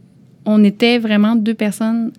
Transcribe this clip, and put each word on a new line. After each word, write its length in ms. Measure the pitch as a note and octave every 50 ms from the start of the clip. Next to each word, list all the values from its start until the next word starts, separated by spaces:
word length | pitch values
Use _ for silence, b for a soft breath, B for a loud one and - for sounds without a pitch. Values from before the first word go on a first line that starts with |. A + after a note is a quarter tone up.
| - - _ - - - - - -
on 180 | G#3+ G#3+ G#3+ G#3
était 340 | G3+ G#3 - A#3+ A#3 A#3+ A#3+
vraiment 380 | A3 G#3+ G#3+ G#3 G#3 G#3+ A#3
deux 200 | A#3 G#3 A3 A3+
personnes 580 | - A3 G#3 F#3+ - A3 A3 A3+ A#3 A3+ A3+ -